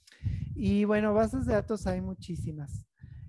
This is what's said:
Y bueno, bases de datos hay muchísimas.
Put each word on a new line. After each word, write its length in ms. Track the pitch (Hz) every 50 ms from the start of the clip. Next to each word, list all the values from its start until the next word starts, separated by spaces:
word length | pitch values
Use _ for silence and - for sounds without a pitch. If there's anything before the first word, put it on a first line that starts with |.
| _ - - - - - - - - - -
Y 300 | - 226 196 202 202 208
bueno, 300 | 202 214 208 214 214 208
bases 320 | 214 220 214 254 262 247
de 80 | 247 226
datos 320 | 208 202 - 220 202 -
hay 160 | 190 185 180
muchísimas. 840 | 185 185 185 - - - 175 156 - 165 151 151 143 135 - - - _ _ - - - - - -